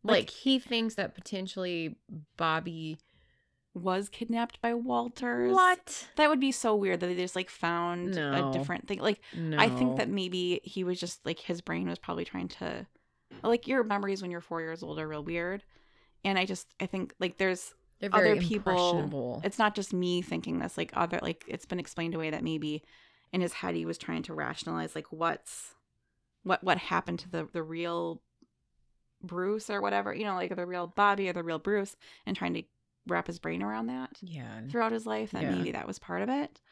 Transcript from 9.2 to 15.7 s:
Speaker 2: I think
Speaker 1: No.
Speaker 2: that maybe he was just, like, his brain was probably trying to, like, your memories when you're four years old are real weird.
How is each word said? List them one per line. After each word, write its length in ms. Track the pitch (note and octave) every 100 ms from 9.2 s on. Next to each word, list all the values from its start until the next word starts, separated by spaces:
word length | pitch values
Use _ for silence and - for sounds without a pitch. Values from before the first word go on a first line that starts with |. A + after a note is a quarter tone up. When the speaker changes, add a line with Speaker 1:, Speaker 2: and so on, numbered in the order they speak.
| - E3+ E3 D3+
Speaker 2:
I 100 | A3
think 220 | B3 B3+
Speaker 1:
No. 60 | C4
Speaker 2:
that 120 | -
maybe 520 | G3+ F3+ F#3 F3+ F3
he 220 | - -
was 160 | F3+ F3+
just, 260 | F3 - -
like, 140 | E3+
his 200 | - E3+
brain 280 | - E3+ F3+
was 100 | F3
probably 260 | - E3+
trying 220 | F3 F3 F3+
to, 380 | - F3+ - - _ _ _ _ -
like, 240 | - A#3+ -
your 160 | C4
memories 400 | A3 G3+ G3 G3
when 80 | F3+
you're 100 | F3
four 200 | E3+ E3
years 240 | D#3+ E3
old 160 | E3+ D3+
are 80 | D#3
real 160 | D3+
weird. 400 | D3 E3+ F3 G3+ -